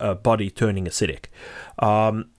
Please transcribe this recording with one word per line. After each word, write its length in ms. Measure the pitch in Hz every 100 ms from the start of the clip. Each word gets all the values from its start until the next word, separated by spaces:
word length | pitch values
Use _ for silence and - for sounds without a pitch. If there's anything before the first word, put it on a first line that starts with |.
uh, 140 | 107
body 340 | 95 123 110 98
turning 380 | - 110 95 90
acidic. 400 | - 87 - - - - - - -
Um, 520 | 110 107 110 110 -